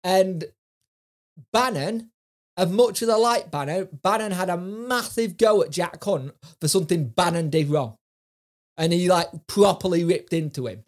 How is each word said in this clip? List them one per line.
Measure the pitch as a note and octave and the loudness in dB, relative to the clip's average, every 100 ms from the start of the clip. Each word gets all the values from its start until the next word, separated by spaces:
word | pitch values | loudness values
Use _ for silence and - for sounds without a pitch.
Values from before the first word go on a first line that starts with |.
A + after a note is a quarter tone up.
| F3+ | 2
And | F#3+ F#3+ F3 D#3 _ _ _ _ _ _ _ _ - C3 | 2 2 0 -10 _ _ _ _ _ _ _ _ -20 -4
Bannon, | A3 B3+ F#3 D3+ A3+ A3+ _ _ _ _ - | 0 0 -2 -4 -4 -8 _ _ _ _ -2
as | F#3 | 0
much | G3 A#3+ G3 | 4 2 2
as | A3+ | 0
I | A3 | 4
like | A#3 A#3+ - | 4 2 -2
Bannon, | D3 C#3 F3 F#3+ C#3+ | -6 -4 -4 -6 -4
Bannon | F#3 G#3+ G#3+ | 0 0 0
had | F3+ F3+ | -4 -2
a | F3 | -4
massive | F3+ G#3 B3 B3 A#3 - A3+ - | -6 -10 -4 -4 -4 -4 -4 2
go | A3+ G#3 | 4 4
at | - | 2
Jack | D3+ E3+ - | -2 -6 -6
Hunt | G3+ F3 C3+ - - _ | -4 -4 -4 -16 -20 _
for | D#3 | 0
something | F#3+ E3 F3 C3+ | 0 0 0 0
Bannon | A2+ F3 E3+ D#3+ | 0 0 0 0
did | D#3 D3 | 0 2
wrong. | D3+ A#2+ G#2+ _ _ _ _ _ _ _ - | 0 -2 -10 _ _ _ _ _ _ _ -4
And | E3 | 0
he, | F3 F3+ | 2 4
like, | F3+ E3+ D#3 - | 2 2 -8 -8
properly | - G3+ D#3+ F#3+ E3+ | 4 4 4 0 0
ripped | E3+ F3 - | 2 -2 -2
into | E3 D#3 - B2 | -4 -4 -6 -8
him. | A2+ | -10